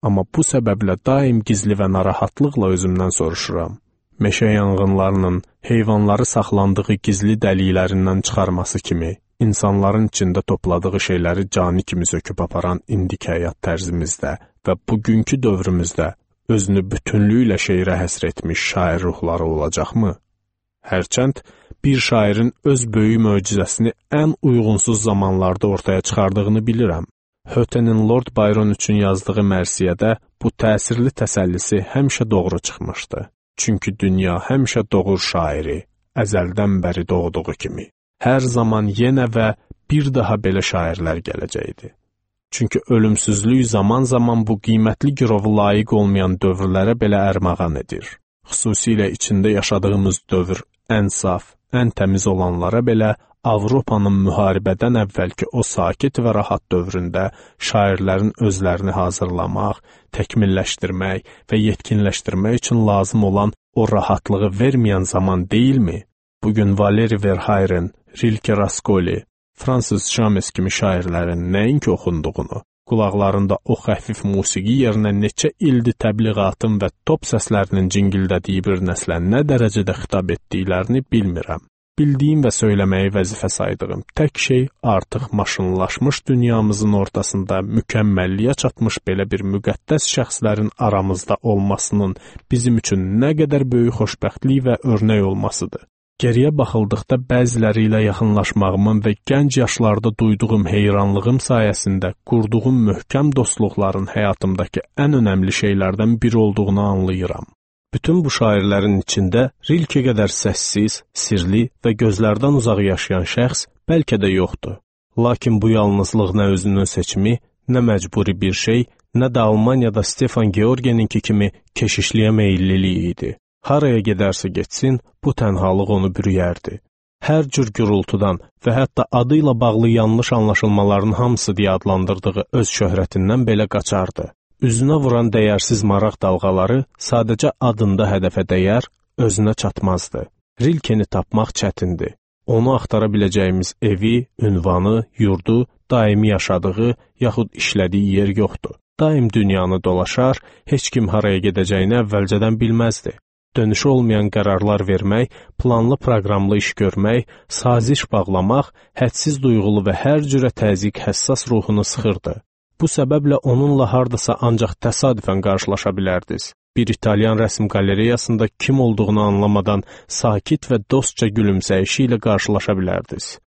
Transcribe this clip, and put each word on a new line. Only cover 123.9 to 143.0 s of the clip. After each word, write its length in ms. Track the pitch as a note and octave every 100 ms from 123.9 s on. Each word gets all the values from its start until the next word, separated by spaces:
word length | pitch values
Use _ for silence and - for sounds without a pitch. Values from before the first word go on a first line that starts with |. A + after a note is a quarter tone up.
| A#2
gedərsə 460 | G#2 F#2+ G2 F#2 G2
getsin, 460 | F2 - - C3+ B2+ - _
bu 80 | - C3
tənhalıq 520 | A2 F#2+ F#2+ F#2+ G2
onu 140 | G2+ F#2+
bürüyərdi. 720 | F2+ G2 F#2 F2 F2 - - _ _ _ _
Hər 220 | - D#3 C#3+
cür 220 | - A#2+
gürultudan 720 | G#2 A2 G#2 F#2 G2+ G2+ F2 - _
və 80 | -
hətta 300 | A#2 C3+ - -
adı 260 | B2+ A#2+ D3+
ilə 160 | D3+
bağlı 340 | A#2 A#2+ A2 A#2
yanlış 440 | A2+ A2 A2+ A#2+
anlaşılmaların 800 | A#2+ G#2+ G2+ G#2+ G2+ G2+ G2+ G#2
hamısı 420 | G2+ B2 A#2 -
deyə 220 | G2 G2+ F#2
adlandırdığı 640 | - F#2+ F#2+ F#2+ G#2 G2 F2+
öz 200 | B2+ A2 -
şöhrətindən 680 | G2+ F2+ F#2 F#2+ F#2+ B2 A#2
belə 220 | G#2 G#2
qaçardı. 640 | G#2 - G2+ F#2 - D#2 _ _ _
Üzünə 360 | C3 A2+ C3+ D#3
vuran 320 | C3+ A#2+ A#2
dəyərsiz 540 | A2 G#2+ G2+ - A2+ G#2
maraq 320 | G2 G#2+ -
dalğaları 600 | F#2+ F#2 G2 F#2 F#2+ B2+ C3 _
sadəcə 560 | - A#2+ A2 A2+ D3 -
adında 500 | B2+ A2+ G#2+ F#2+ G#2+
hədəfə 360 | G2 F#2 G2+ F2+
dəyər, 400 | F#2 F#2 A2+ - _ _ -
özünə 360 | A#2+ G2 G#2+
çatmazdı. 720 | A2 G2+ - - F2+ - - - _ _ _
Rilkeni 480 | B2+ E3 - A2 G2+
tapmaq 480 | G2 - A2 A2
çətindir. 640 | - G2+ - F#2 E2+ E2+ - _ _ -
Onu 260 | A2+ A#2+
axtara 320 | B2+ - A2